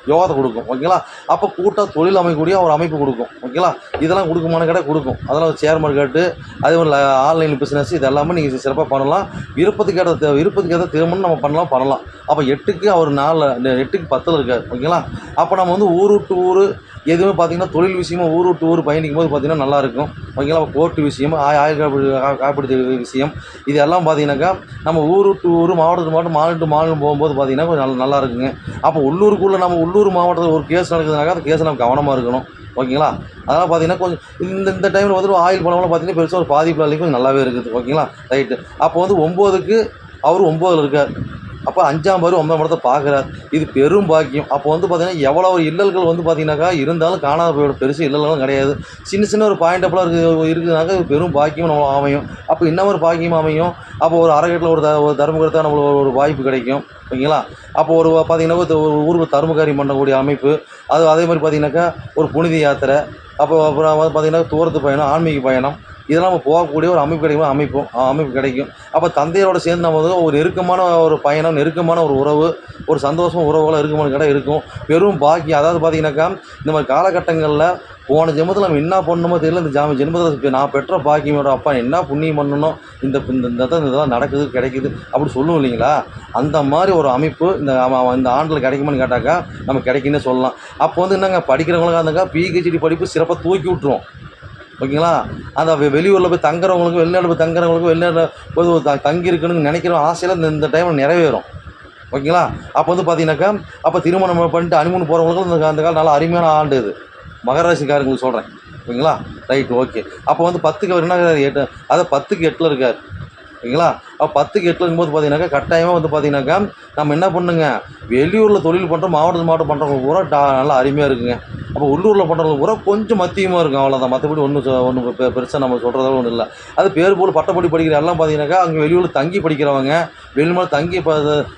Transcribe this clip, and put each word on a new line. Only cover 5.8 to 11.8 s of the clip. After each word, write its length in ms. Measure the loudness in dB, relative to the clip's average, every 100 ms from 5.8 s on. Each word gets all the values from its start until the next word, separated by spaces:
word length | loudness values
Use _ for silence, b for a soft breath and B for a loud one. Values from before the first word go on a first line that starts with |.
மார்க்கெட்டு, 500 | 0 0 0 0 -2 -4 B B
அதே 140 | 2 2
மாதிரி 140 | 2
ல-, 220 | 2 2
ஆன்லைன் 440 | 2 2 2 0 -2
பிசினஸ், 360 | -2 -2 -2
இது 140 | -2 0
எல்லாமே 260 | 0 0
நீங்க 240 | -2 -2 -4
சி-, 120 | -4
சிறப்பா 140 | -2
பண்ணலாம். 440 | -2 0 0 0 -2 B B -2
விருப்பத்துக்கு 480 | 0 0 0 0
ஏத்த 140 | 0 0
தி-, 160 | 2
விருப்பத்துக்கு 440 | 2 2 0 0 0
ஏத்த 120 | 0
திருமணம் 300 | 0 0 0
நம்ம 180 | 0 0
பண்ணலாம், 300 | 0 -2 0
பண்ணலாம். 300 | 0